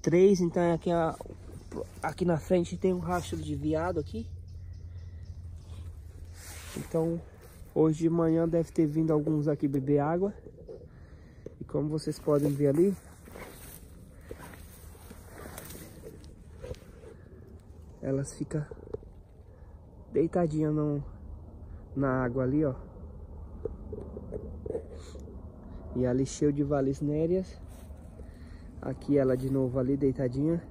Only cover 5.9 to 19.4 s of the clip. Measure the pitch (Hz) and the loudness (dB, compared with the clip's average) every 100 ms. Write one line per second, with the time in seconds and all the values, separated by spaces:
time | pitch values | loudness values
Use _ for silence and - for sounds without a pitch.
5.9 | - - - - - - - - - 143 | -12 -14 -14 -14 -14 -14 -14 -10 -8 -2
6.9 | 165 165 170 - - - - - - 160 | 2 2 0 -6 -18 -20 -18 -2 6 6
7.9 | 156 165 170 165 165 165 170 160 - 156 | 6 4 6 6 6 6 4 2 4 4
8.9 | 156 160 151 151 151 147 147 147 139 131 | 4 4 4 4 4 4 2 2 2 4
9.9 | 143 143 175 196 - - - - - - | 4 4 2 0 -2 -16 -16 -16 -16 -16
10.9 | - - - - - - - - 147 151 | -20 -20 -20 -20 -16 -16 -12 -4 -2 0
11.9 | 151 151 151 - 147 147 143 143 143 196 | -2 -2 -2 4 4 4 4 4 6 6
12.9 | 185 - - - - - - - - - | 4 -8 -20 -18 -14 -14 -14 -16 -18 -18
13.9 | - - - - - - - - - - | -18 -18 -18 -14 -14 -14 -16 -18 -16 -18
14.9 | - - - - - - - - - - | -18 -18 -18 -16 -14 -12 -12 -14 -14 -16
15.9 | - - - - - - - - - - | -16 -16 -16 -18 -18 -20 -16 -12 -12 -14
16.9 | - - - - - - - - - - | -18 -18 -18 -20 -20 -18 -20 -18 -18 -18
17.9 | - 135 135 139 - 147 156 147 - - | -6 -2 0 -2 -6 -4 -4 -4 -12 -12
18.9 | - - - - - | -12 -12 -20 -20 -20